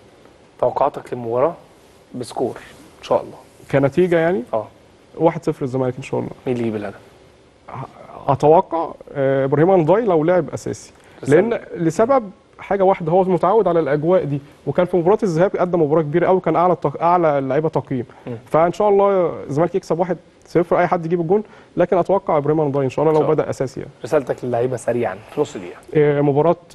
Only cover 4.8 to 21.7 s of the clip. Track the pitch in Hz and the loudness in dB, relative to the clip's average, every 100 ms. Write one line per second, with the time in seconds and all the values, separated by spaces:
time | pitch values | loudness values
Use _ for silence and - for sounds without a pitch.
4.8 | _ _ _ - 165 160 - 151 135 131 | _ _ _ -2 -2 0 -6 -4 -4 -4
5.8 | 127 123 - 123 120 - 135 120 113 107 | -4 -6 -6 -6 -8 -8 -6 -4 -4 -4
6.8 | 101 - - - - _ _ _ - - | -8 -14 -20 -20 -20 _ _ _ -18 -14
7.8 | - - - - 139 135 147 170 - 330 | -14 -16 -20 -10 -4 2 4 4 4 -4
8.8 | 330 - - 143 135 135 135 143 175 190 | -6 -10 -12 -4 0 0 0 2 4 4
9.8 | 156 202 233 165 156 180 143 - 120 117 | 4 2 2 2 2 0 -2 -6 -8 -10
10.8 | - - - - 123 156 226 226 - 175 | -14 -20 -20 -8 2 4 4 -2 -8 -4
11.8 | 165 156 233 269 202 - _ - - 196 | -2 0 2 2 0 -16 _ -14 -4 0
12.8 | 185 190 160 180 185 185 180 226 180 170 | 2 0 0 0 2 2 2 2 2 0
13.8 | 139 151 165 185 143 143 - - 147 180 | 0 0 2 2 0 -6 -8 -14 -6 -2
14.8 | 175 180 165 220 202 156 196 165 180 175 | 0 2 2 2 2 2 0 0 0 2
15.8 | 147 165 147 170 170 185 175 160 180 165 | 2 2 2 0 2 0 0 2 2 2
16.8 | 147 - 165 180 160 143 135 139 160 151 | -2 -2 0 2 2 0 0 -2 0 -2
17.8 | - 131 113 - - 113 - 151 175 175 | -4 -6 -8 -12 -14 -14 -2 2 2 2
18.8 | 208 196 196 190 160 113 98 143 175 190 | 2 4 4 2 0 -4 -4 0 0 -2
19.8 | - 165 185 170 - _ - 165 175 165 | -4 -2 -2 -4 -10 _ -4 -2 0 2
20.8 | 175 180 160 175 160 214 214 - - | 2 0 -2 -2 0 -2 -2 -16 -8